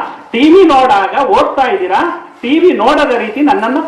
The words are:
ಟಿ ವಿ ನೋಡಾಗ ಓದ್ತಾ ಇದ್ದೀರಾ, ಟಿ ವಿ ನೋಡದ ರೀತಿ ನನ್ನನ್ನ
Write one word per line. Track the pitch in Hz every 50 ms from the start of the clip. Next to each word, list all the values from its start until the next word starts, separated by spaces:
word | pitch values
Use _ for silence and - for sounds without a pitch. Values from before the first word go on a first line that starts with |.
| - - - - - - -
ಟಿ | 233
ವಿ | 277 311 330 392 381
ನೋಡಾಗ | 320 277 262 254 254 208 196 190 - - 262 277
ಓದ್ತಾ | 247 196 247 302 277 - 277 262
ಇದ್ದೀರಾ, | 247 214 190 - - 262 - 330 339 - - - - - - -
ಟಿ | 233 285 330
ವಿ | 339 359 262
ನೋಡದ | 208 208 254 302 302 285 262 247
ರೀತಿ | 226 214 214 208 254
ನನ್ನನ್ನ | 294 277 - 196 214 233 254 311 294